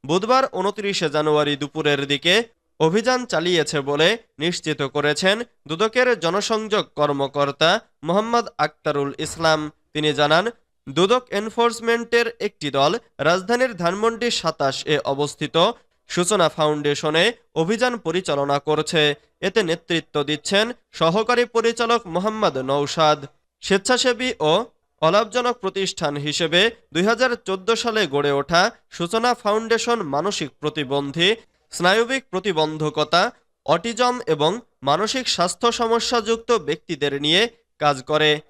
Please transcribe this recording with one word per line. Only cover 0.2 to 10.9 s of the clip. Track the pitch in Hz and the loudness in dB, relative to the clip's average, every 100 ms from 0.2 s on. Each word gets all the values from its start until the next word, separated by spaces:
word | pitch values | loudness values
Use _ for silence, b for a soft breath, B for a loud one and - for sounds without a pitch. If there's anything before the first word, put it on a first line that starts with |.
| 220 254 262 | 2 2 2
ঊনত্রিশে | 185 185 208 202 185 160 | -2 -4 -2 -4 -2 -2
জানুয়ারি | 151 151 147 147 143 | 0 2 2 2 -2
দুপুরের | 143 156 147 139 139 | -4 -2 0 0 0
দিকে | 143 170 202 233 _ _ _ | 0 2 2 0 _ _ _
অভিযান | 160 196 226 254 247 | 2 2 0 -2 0
চালিয়েছে | 160 170 175 147 151 | -2 2 0 0 -2
বলে | 135 143 165 220 _ - | -2 2 2 2 _ -6
নিশ্চিত | 160 170 160 151 139 | -6 -4 -6 -4 -4
করেছেন | 147 143 151 185 220 240 _ - | -2 0 0 0 0 -4 _ -12
দুদকের | 165 220 247 254 220 | -2 0 2 0 0
জনসংযোগ | 165 190 202 220 220 202 160 - | 0 -2 -2 -4 -2 -2 -4 -2
কর্মকর্তা | 147 139 139 143 143 139 156 214 _ _ | -2 0 -2 -2 -2 2 2 2 _ _
মোহাম্মদ | 151 185 226 233 202 - | -2 -2 0 -2 -2 -4
আক্তারুল | 151 _ 156 143 139 - | -4 _ -4 -2 -4 -6
ইসলাম। | 151 160 165 156 151 _ _ | -8 -2 0 0 -2 _ _
তিনি | 151 151 | -2 -2
জানান, | 139 147 160 214 233 _ _ | 2 4 4 2 -8 _ _
দুদক | - | -6